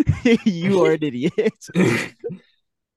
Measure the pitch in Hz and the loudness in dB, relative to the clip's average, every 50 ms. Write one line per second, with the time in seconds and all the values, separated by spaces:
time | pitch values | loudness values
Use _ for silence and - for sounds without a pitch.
0 | - - - - - 247 226 - - 226 180 165 165 196 196 185 165 156 160 156 | 0 0 0 0 2 2 2 2 2 0 -2 0 -2 0 2 2 4 2 2 0
1 | 151 147 120 123 131 156 - - 214 220 - _ - - - 170 185 - 117 - | -2 -4 -4 -4 -4 -2 -2 0 -2 -2 -4 _ -10 -6 -2 0 2 2 0 -2
2 | - - - _ - - - - _ _ _ _ _ _ _ _ _ _ _ | -4 -8 -12 _ -14 -14 -14 -14 _ _ _ _ _ _ _ _ _ _ _